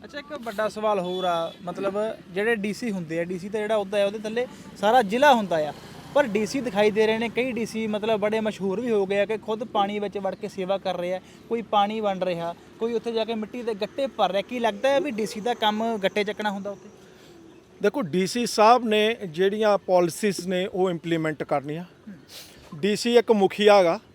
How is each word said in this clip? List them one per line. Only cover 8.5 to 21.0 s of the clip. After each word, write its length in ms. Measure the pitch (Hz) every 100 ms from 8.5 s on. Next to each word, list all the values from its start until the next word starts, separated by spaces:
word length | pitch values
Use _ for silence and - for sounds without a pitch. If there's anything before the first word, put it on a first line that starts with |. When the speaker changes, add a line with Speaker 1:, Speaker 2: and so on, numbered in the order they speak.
| - 196 185
Speaker 1:
ਵੀ 100 | 247
ਹੋ 160 | 214 190
ਗਏ 140 | 202
ਆ 60 | 202
ਕਿ 120 | 214
ਖੁਦ 260 | - 220
ਪਾਣੀ 340 | 247 220 202 208
ਵਿੱਚ 200 | 202 202
ਵੜ 160 | 190
ਕੇ 140 | 190 208
ਸੇਵਾ 300 | 190 185 196
ਕਰ 180 | 190 175
ਰਹੇ 180 | 175
ਆ, 60 | 185 - - -
ਕੋਈ 140 | 233
ਪਾਣੀ 380 | 220 208 202 220
ਵੰਡ 240 | 208 190
ਰਿਹਾ, 300 | 180 170 170 175 - -
ਕੋਈ 160 | 226
ਉੱਥੇ 180 | 233 226
ਜਾ 120 | 226
ਕੇ 100 | 220
ਮਿੱਟੀ 280 | 226 214 247
ਦੇ 120 | 233
ਗੱਟੇ 320 | 202 208 - 269
ਭਰ 240 | - 190
ਰਿਹਾ। 120 | 190
ਕੀ 160 | 190 247
ਲੱਗਦਾ 300 | 226 202 262
ਹੈ 120 | 277
ਵੀ 100 | 294
ਡੀ 160 | 214 214
ਸੀ 140 | 214
ਦਾ 140 | 208
ਕੰਮ 420 | 240 214 214 226 220
ਗੱਟੇ 280 | 190 -
ਚੱਕਣਾ 260 | 202 202 214
ਹੁੰਦਾ 200 | 196 196
ਉੱਥੇ? 180 | 196 - - - - - - - - _ -
Speaker 2:
ਦੇਖੋ, 200 | 202 294
ਡੀ 240 | 190 170 185
ਸੀ 200 | 240 233
ਸਾਹਿਬ 380 | - 214 247
ਨੇ 320 | 233 208 214 226 196
ਜਿਹੜੀਆਂ 520 | 151 196 208 214 202
ਪਾਲਿਸੀਜ਼ 720 | - 185 175 - 214 185 180
ਨੇ 180 | 185 185
ਉਹ 240 | 180 185
ਇੰਪਲੀਮੈਂਟ 520 | 170